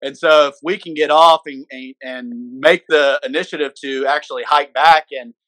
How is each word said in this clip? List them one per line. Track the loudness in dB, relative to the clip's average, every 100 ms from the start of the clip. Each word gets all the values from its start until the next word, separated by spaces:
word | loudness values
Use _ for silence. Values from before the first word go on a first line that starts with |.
And | -14 -4
so | 2 4 2
if | -2
we | -8 -8
can | -8
get | -4 0
off | 4 6 4
and, | -2 -16 -16
and, | -16 -18 -16
and | -16 -14 -14 -14 -14 -2
make | 2 2 0
the | 2 2 0
initiative | -4 -6 -6 -6 -8 -8
to | -8 -6 -4
actually | -4 -6 -10
hike | -2 -2 -2
back | 0 4 4 0
and, | -12 -16 -20